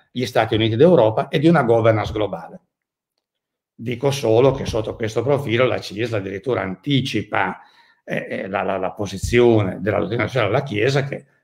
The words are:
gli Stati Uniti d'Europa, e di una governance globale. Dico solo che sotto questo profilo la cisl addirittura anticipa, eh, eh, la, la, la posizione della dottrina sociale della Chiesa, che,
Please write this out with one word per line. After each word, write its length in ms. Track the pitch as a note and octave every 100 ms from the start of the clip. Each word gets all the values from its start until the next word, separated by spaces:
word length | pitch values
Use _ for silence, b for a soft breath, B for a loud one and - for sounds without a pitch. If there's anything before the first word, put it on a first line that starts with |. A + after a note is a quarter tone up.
| b
gli 140 | A#2+ B2
Stati 300 | B2 A2 G#2+
Uniti 200 | A2 A2+
d'Europa, 540 | E3+ D#3 A2 A#2+ C3+
e 100 | D3
di 80 | D#3+
una 160 | D#3+
governance 480 | A#2 A#2 A2+ G#2+ G#2
globale. 480 | G#2+ G2+ F2 - F#2+ _ _ _ _ _ _ _ _ _ _ _
Dico 380 | - A#2 A#2+ C#3+
solo 400 | C#3 A2+ A2 C3+
che 140 | C3 F#2+
sotto 300 | A2+ A2 -
questo 260 | A2 A#2+
profilo 420 | B2 C#3 G#2+ A#2 B2+
la 140 | G2
cisl 360 | - F#2+ A#2 G#2+
addirittura 480 | G2 G2 C3+ G#2+
anticipa, 1000 | F#2+ F#2 D3 C#3 - G#2+ G2+ G2+ F#2+ - b b b b
eh, 240 | - A#2+ -
eh, 180 | A#2 F#2+
la, 120 | F#2+
la, 160 | F#2+ F#2+
la 140 | F#2
posizione 880 | - G2 F#2+ - A#2+ A#2+ A2+ F#2+ F#2+
della 200 | G2+ F#2+
dottrina 280 | F#2 A#2+ -
sociale 200 | B2+ G2+
della 160 | B2
Chiesa, 420 | C#3 G#2 B2 C3+ C#3
che, 200 | - _ _